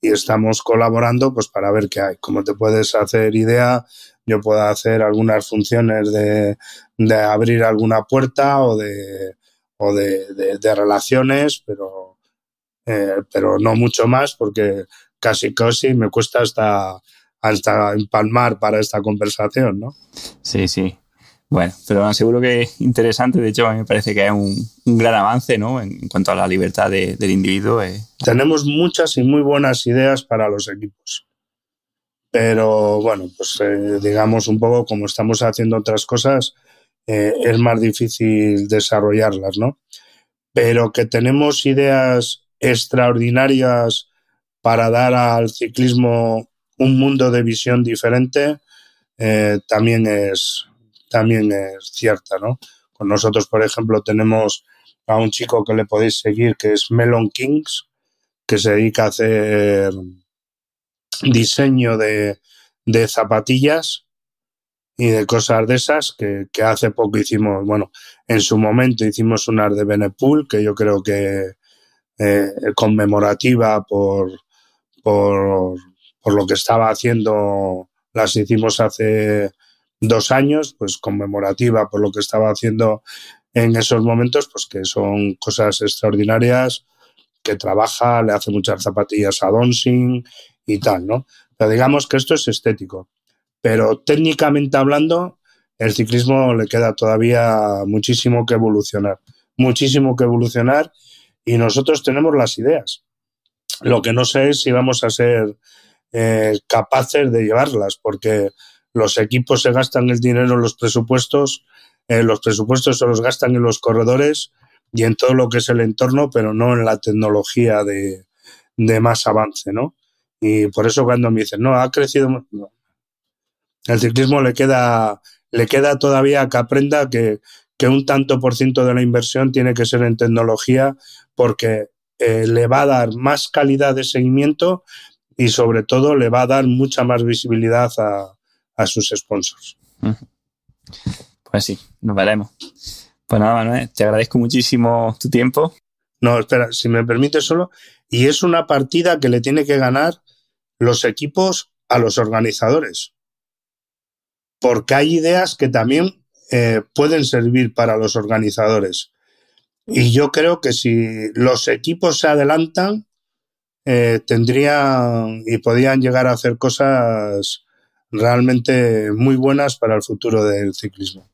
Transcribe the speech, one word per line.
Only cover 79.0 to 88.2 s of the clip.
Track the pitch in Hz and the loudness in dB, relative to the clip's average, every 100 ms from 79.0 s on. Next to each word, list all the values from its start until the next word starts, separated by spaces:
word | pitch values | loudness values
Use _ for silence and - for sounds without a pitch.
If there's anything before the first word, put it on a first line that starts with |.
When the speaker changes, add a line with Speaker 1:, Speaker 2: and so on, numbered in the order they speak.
| 110 110 107 104 101 _ _ _ _ _ | -2 0 0 -2 -4 _ _ _ _ _
Speaker 1:
dos | 113 113 - | 0 0 2
años, | 135 139 151 147 _ | 2 2 0 -2 _
pues | 101 - | -10 -8
conmemorativa | - 101 101 101 98 98 123 113 101 | -6 -6 -4 -4 -4 0 0 2 0
por | 104 | -2
lo | 104 | -2
que | 101 | -2
estaba | 104 110 110 | -4 0 0
haciendo | 104 117 110 113 107 - - - - _ | 0 -2 0 0 -2 -8 -20 -20 -20 _
en | - 117 113 | 0 2 2
esos | 110 117 | 2 0
momentos, | 113 117 120 143 139 | 2 2 2 0 -2
pues | 107 - | -10 -12
que | 101 | -8
son | 95 - 101 101 101 | -6 -4 -2 -2 -4
cosas | 92 - - 107 98 | -4 -8 -2 -2 0
extraordinarias, | 104 - 107 104 104 113 120 123 127 - _ _ _ _ _ _ | -4 -2 -2 0 0 2 2 2 0 -6 _ _ _ _ _ _
que | - 101 | -8 -6
trabaja, | 104 95 113 - 123 117 | -2 0 0 0 0 2